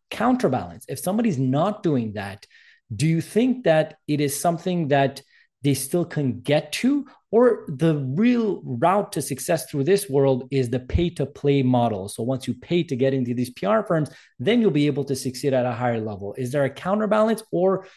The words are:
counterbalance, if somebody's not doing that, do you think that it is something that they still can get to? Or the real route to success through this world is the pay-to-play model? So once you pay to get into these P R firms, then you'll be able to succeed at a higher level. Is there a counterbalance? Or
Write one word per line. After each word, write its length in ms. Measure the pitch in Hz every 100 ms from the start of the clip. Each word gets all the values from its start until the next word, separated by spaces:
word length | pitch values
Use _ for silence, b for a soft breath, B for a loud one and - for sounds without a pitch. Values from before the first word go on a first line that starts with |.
| -
counterbalance, 720 | - 233 254 180 185 180 - -
if 120 | -
somebody's 400 | 175 208 233 131
not 440 | 131 139 185 208
doing 300 | 170 135 110
that, 320 | 101 101 101 - b b b - 110
do 100 | 156
you 140 | 165
think 460 | 156 208 254 254 170
that 300 | 156 151 - -
it 140 | 147
is 180 | 147 139
something 480 | 175 165 185 175 147
that 320 | 139 139 135 - b b _
they 120 | 143
still 320 | 131 - 175 170
can 340 | 156 139 101
get 320 | - 147 147
to? 340 | - 247 285 - B -
Or 340 | 220 247 - -
the 300 | 135 165 147 131 147
real 460 | 240 240 220 175
route 480 | 143 120 165 202 -
to 100 | 165
success 440 | - 131 - 165 -
through 180 | 147
this 260 | 139 196 196
world 380 | 139 139 131 -
is 180 | 135 123
the 100 | 127
pay-to-play 840 | 127 - 175 175 143 - 143 143
model? 440 | 127 123 120 101 98
So 160 | -
once 240 | 117 131 -
you 60 |
pay 300 | 120 - 175
to 120 | - 123
get 180 | 135
into 200 | 135 123
these 160 | 123 123
P 160 | - 190
R 180 | 220
firms, 260 | - 165 143 B B B
then 220 | 131 240
you'll 100 | 214
be 160 | 147 147
able 160 | 143
to 140 | 127 131
succeed 360 | 135 127 147
at 120 | 131 123
a 80 |
higher 260 | 117 123 117
level. 340 | 110 101 101 117
Is 160 | 123
there 100 | 143
a 60 | 135
counterbalance? 760 | - 180 214 214 214 220 226 -
Or 360 | 170 185 185 B